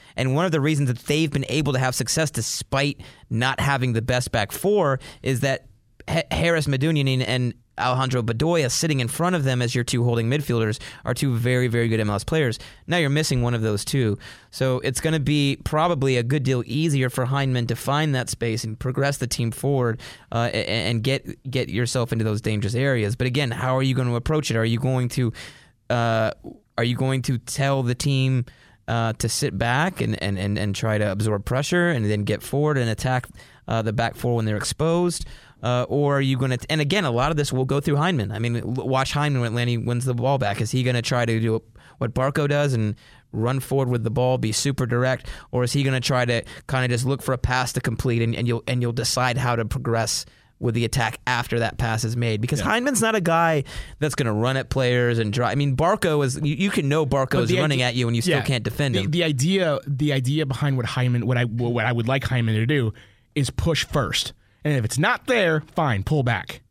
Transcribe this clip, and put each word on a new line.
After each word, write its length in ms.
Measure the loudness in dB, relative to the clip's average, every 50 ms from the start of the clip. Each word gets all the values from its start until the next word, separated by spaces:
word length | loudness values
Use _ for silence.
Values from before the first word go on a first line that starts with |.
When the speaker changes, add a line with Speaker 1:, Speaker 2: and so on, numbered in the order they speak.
| -20 -10 -6
Speaker 1:
and 200 | -2 -2 0 2
one 100 | 2 2
of 80 | 2
the 80 | 2 2
reasons 280 | 2 2 2 2 0 0
that 100 | -2 -2 -2
they've 240 | 0 0 2 2 0
been 160 | 0 -2 -2 0
able 240 | 0 0 0 0
to 60 | 0 0
have 160 | 0 0 -2
success 360 | -2 -2 -2 0 0 -2 -2
despite 680 | -2 -4 -4 -4 -6 -8 -6 -2 -2 0 0 0 -2 -6 -12 -20 -20 -20 -10 -6
not 300 | -2 0 0 0 0 0
having 320 | 0 0 2 2 0 0
the 100 | 0 0
best 280 | 0 0 0 0 0 0
back 220 | -2 -2 -2 -2
four 480 | -4 -2 0 2 4 4 4 2 2 -2 -4 -10 -16 -6
is 180 | -2 -2 0 0
that 260 | 0 0 -2 -2 -6 -14 -20 _ _ _ _ -16 -8 -4
Ha-, 140 | -2 -2 -2 -2
Harris 360 | -2 0 2 2 2 2 2
Medunjanin 580 | 0 0 2 2 2 2 2 2 2 2 0 0
and 280 | 0 0 0 0 -2 -4 -8 _ _ _ -2
Alejandro 440 | 0 0 0 0 0 0 0 0
Bedoya 480 | 0 -2 -2 0 0 2 2 2 2 0
sitting 300 | 0 -2 0 0 0 0
in 80 | -2 -2
front 260 | -2 -2 0 0 0
of 80 | 0 0
them 180 | 0 0 0
as 120 | 0 0 0
your 100 | -2 -2
two 200 | 0 0 0 0
holding 240 | 2 0 0 0 0
midfielders 500 | 0 -2 0 -2 0 0 0 -2 -2 -4 -8 -14 -16 -8 -6
are 80 | -6 -4
two 200 | -2 0 0 0
very, 320 | 0 0 0 2 2 2
very 220 | 2 2 0 2 2
good 100 | 0 0
M 120 | 0 0
L 60 | -2
S 80 | -2 -2
players. 340 | -2 0 0 0 0 -2 -6 -10 -16 -20 -14 -6
Now 120 | -2 0 0
you're 100 | 2 2
missing 320 | 0 0 0 0 0 0
one 140 | 0 0 0
of 80 | 0
those 240 | 0 0 -2 -2 -2
two. 320 | -2 0 0 2 0 0 -2 -6 -14 -20 -20 -20 _
So 300 | -6 -2 0 0 0 0
it's 200 | -2 -4 -2 -2
gonna 200 | 0 0 0 0
be 360 | 0 2 2 2 2 2 0 -2 -4
probably 540 | -2 0 2 2 2 2 2 2 2 2 2
a 40 |
good 200 | 2 2 0 0
deal 200 | 2 0 0 0 -2
easier 420 | -2 0 0 2 2 2 2 0 0
for 160 | 0 -2 -2
Hyndman 440 | 0 0 0 0 0 0 0 0 -2
to 80 | -4
find 380 | -4 -2 -2 0 0 2 0 0
that 140 | 0 -2 -4
space 360 | -6 -4 -2 -2 -2 -2 -4
and 140 | -6 -8 -6
progress 380 | -6 -4 -2 0 0 0 0
the 100 | -2 -4
team 240 | -4 -2 -2 -2 -4
forward, 480 | -4 -2 -2 0 0 2 0 0 -2 -4 -8 -16 -20 -20 -10 -6
uh, 200 | -2 -2 -2 0
a-, 40 | -2 -2
a-, 320 | -2 -2 -2 -2 -2 0
and 120 | -2 0
get, 480 | 0 0 -2 -2 -4 -8 -14 -12 -8 -4
get 200 | -4 -2 -2 -2
yourself 420 | -2 -2 -2 0 0 -2 -2 0
into 120 | -2 -2 0
those 180 | 0 -2 -2
dangerous 320 | -2 -2 -2 0 -2 -2 0
areas. 420 | 0 0 0 2 0 0 0 0
But 100 | -2 -2 -2
again, 220 | 0 0 -2 -2
how 280 | -2 -2 -2 0 0 2
are 40 |
you 120 | 2 2 2
gonna 200 | 0 0 0 0
approach 360 | -2 0 0 0 0 0 0
it? 80 | 0 0
Are 60 | 2
you 140 | 2 0 0
going 300 | 0 0 0 0 0 -2
to, 220 | 0 0 0 0 -2 -6 -12 -18 -20 -20 -20 -20 _ _ _ -2
uh, 440 | -2 0 0 2 2 2 0 0 -2 -6 -12 -16 -16 -16 _ _ _
are 80 | -2 0
you 120 | 0 0
going 260 | 0 0 0 0 0
to 160 | 0 0 -2 -2
tell 440 | -4 -6 -2 0 0 2 2 2
the 120 | 0 0 -2
team, 500 | 0 0 0 2 2 2 2 2 0 -2 -4 -10 -20 -20 -20 -20 _ _ -4
uh, 240 | -2 0 0 -2 -2
to 140 | -2 -2 -2
sit 280 | -2 -2 -2 -2 -2
back 440 | -2 0 0 2 2 0 0 0 -2
and, 180 | -2 -2 -2 -2
and, 160 | -2 -2 -2 -2
and, 200 | -2 -2 0 0
and 160 | 0 -2 -2
try 240 | -2 0 0 0 0
to 120 | 0 0
absorb 340 | 0 0 0 0 0 -2 -2
pressure 420 | -2 -2 -2 0 0 2 2 2 2
and 160 | 2 2 2 2
then 140 | 0 0 0
get 180 | 0 -2 -2
forward 340 | -2 -2 -2 0 2 2 2
and 140 | 2 2 0
attack, 360 | 0 0 0 0 0 0 -2 -6 -12 -20 -20 -20 -20 -14 -6 -2
uh, 120 | -2 0
the 120 | 0 0
back 240 | 0 0 0 -2 -2
four 200 | -2 -2 0 2
when 80 | 2 2
they're 120 | 0 0
exposed? 680 | -2 -2 -4 -2 0 0 2 2 2 2 0 -2 -4 -8 -10 -12 -16 -20 -20 -12 -6
Uh, 220 | -2 0 0 0 0 0
or 260 | 0 2 2 2 2
are 40 | 2
you 160 | 2 2 2 2
gonna, 180 | 0 0 -2
t-, 100 | -2 -2 -2
and 100 | 0 0
again, 240 | 0 2 2 0 2
a 60 | 0
lot 200 | 0 0 0 0
of 60 | 0
this 160 | 0 0 0
will 140 | 0 0 0
go 140 | 0 0 0
through 160 | 0 2 2
Hyndman. 360 | 2 2 2 2 0 0 -2
I 60 | -2 -2
mean, 180 | -2 -2 -2
l-, 60 | -2 -4 -4 -4 -4 -2 0
watch 240 | 0 0 0 0
Hyndman 280 | 0 0 0 2 2 0
when 60 | 0 0
Atlanta 240 | 0 0 0 0 0
wins 300 | 0 0 -2 -2 0 0
the 80 | -2 0
ball 240 | 0 2 2 2 2
back. 240 | 0 -2 -2 -2
Is 80 | -2 -2
he 120 | 0 0
gonna 200 | 0 2 0 0
try 240 | 0 0 0 0 2
to 120 | 2 2 2
do 240 | 2 2 0 0 -2 -8 -18 -20 -20 -20 -8 -4
what 160 | -4 -2 0
Barco 340 | 0 0 0 2 2 2 2
does 240 | 2 2 2 2
and 220 | 2 2 0 0 -2 -6 -10 -20 -20 -20 _ _
run 300 | -4 -2 0 0 0 -2
forward 300 | -2 -2 0 0 2 0
with 120 | 0 0
the 80 | -2 -2
ball, 280 | 0 0 2 2 2 0
be 140 | 0 -2
super 340 | -2 -2 -2 -2 -2 -2 -2
direct, 420 | 0 0 0 2 0 0 -2 -6 -10 -12 -14 -10 -4
or 100 | -2 -2
is 120 | 0 0 0
he 80 | 0
gonna 180 | 2 2 0 0
try 240 | 0 0 2 2 2
to 180 | 2 0 0 -2 -6 -12 -16 -6
kinda 220 | -4 -2 0 0 0
just 160 | 0 0 0
look 160 | 0 -2 -2
for 140 | -2 -2 0
a 40 | 0
pass 360 | 0 0 2 0 0 0 -2
to 60 | -2
complete 400 | -2 -2 -2 0 0 0 2 2
and, 120 | 2 0 0
and 140 | 0 0 0
you'll, 160 | -2 -2 -2
and 140 | -2 -2 0
you'll 120 | 0 -2 -2
decide 420 | -2 -2 -2 0 0 0 0 0
how 180 | 0 0 0 0
to 120 | 0 -2
progress 580 | -2 -4 -4 -2 0 0 0 0 -2 -4 -6 -8 -10 -18 -20 _ _ _ -4
with 140 | -2 -2 0
the 120 | 0 0
attack 340 | 0 0 0 0 0 -2 -4 -2
after 320 | -2 0 0 0 -2 0 0
that 180 | 0 -2 -2
pass 280 | -2 -2 0 0 0 -2
is 120 | -2 -2
made? 240 | 0 0 0 0 0
Because 200 | 0 -2 -2 0
Speaker 2:
Yeah. 80 | 0 0
Speaker 1:
Hyndman's 340 | 0 2 0 0 0 2
not 120 | 2 2 2
a 60 | 2
guy 440 | 2 2 2 4 4 2 2 0 -2 -4 -8 -12 -12 -12 -6 -4
that's 160 | -4 -2 0
gonna 180 | 0 0 0
run 240 | 0 2 0 0 0
at 140 | -2 -2 -2
players 480 | 0 0 2 4 4 4 4 2 2 2
and 120 | 0 0
drive. 220 | 0 0 0 2
I 40 | 2
mean, 200 | 2 2 2 2
Barco 480 | 2 2 2 2 2 2 2 2 2 2
is, 160 | 0 0 0
you, 120 | -2 -2 0
you 160 | 0 0 0
can 180 | 2 0 2 2
know 160 | 2 2 2
Barco 280 | 2 2 0 2 2
Speaker 2:
But 100 | 2 2
Speaker 1:
is 60 | 2 2
Speaker 2:
the 80 | 2 2
Speaker 1:
running 200 | 4 4 4 2
Speaker 2:
idea, 80 | 2 2
Speaker 1:
at 60 | 2
you 100 | 0 0 2
and 80 | 2
you 60 | 2
still 160 | 2 2 2 2
Speaker 2:
yeah. 60 | 2
Speaker 1:
can't 200 | 0 0 0 -2
defend 300 | -2 -2 0 0 0 0
Speaker 2:
The, 60 | 0
Speaker 1:
him. 80 | 0 0
Speaker 2:
the 140 | 0 0 2
idea, 540 | 2 2 2 2 2 4 2 2 2 0 -2 -2
the 280 | -4 -2 0 0 2 2
idea 320 | 2 0 0 0 0 0
behind 320 | -2 -2 -2 0 0 0 0
what 80 | -2
Hyndman, 380 | -2 0 0 2 2 2 2 2
what 120 | 0 0
I, 80 | 0 0
what 400 | 0 -2 -2 0 0 0 0 0
I 80 | 2
would 160 | 0 0 0 0
like 140 | 0 0 0
Hyndman 300 | 0 0 0 2 2 2
to 100 | 2 2
do 300 | 2 2 2 2 0 -2 -6 -12 -20 -20 _ _ _ _
is 160 | -2 -2 -2
push 340 | -2 0 0 0 0 0 -2
first. 480 | -2 -2 0 0 0 -2 -2 -4 -6 -10 -16 _ _ _ _ -2
And 100 | 0 0
if 80 | 0 0
it's 140 | 0 0 2
not 280 | 2 2 0 0 0
there, 340 | 0 2 4 4 4 2 0
fine, 420 | -2 -4 -2 0 0 2 0 0
pull 200 | 0 0 0 2
back. 400 | 2 2 0 -2 -4 -8 -12 -16 -18 _